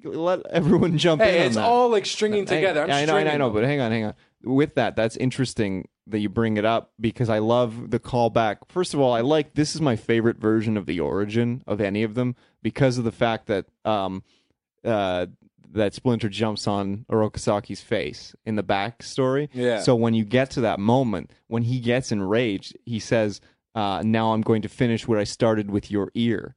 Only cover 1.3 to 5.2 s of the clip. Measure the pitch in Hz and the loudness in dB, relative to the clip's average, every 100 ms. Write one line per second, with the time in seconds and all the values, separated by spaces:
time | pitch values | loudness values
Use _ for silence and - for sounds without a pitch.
1.3 | 175 180 220 220 240 247 214 - - 214 | 4 2 2 2 4 4 2 0 -2 0
2.3 | 208 190 156 185 151 156 143 151 151 156 | 0 0 0 2 2 0 0 2 2 2
3.3 | 147 131 104 123 143 117 113 107 - _ | 2 2 2 2 0 0 0 -2 -6 _
4.3 | _ - 135 151 - 110 - 113 - | _ -2 2 2 0 0 0 -2 0